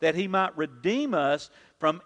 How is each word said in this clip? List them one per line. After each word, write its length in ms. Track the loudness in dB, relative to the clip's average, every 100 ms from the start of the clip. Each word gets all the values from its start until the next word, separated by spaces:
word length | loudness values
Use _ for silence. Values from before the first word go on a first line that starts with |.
that 120 | 0
he 140 | 0 0
might 280 | 0 0 -2
redeem 600 | -6 -4 -2 0 0 0
us 340 | 2 0 -4 -20 -20 _
from 220 | -2 -2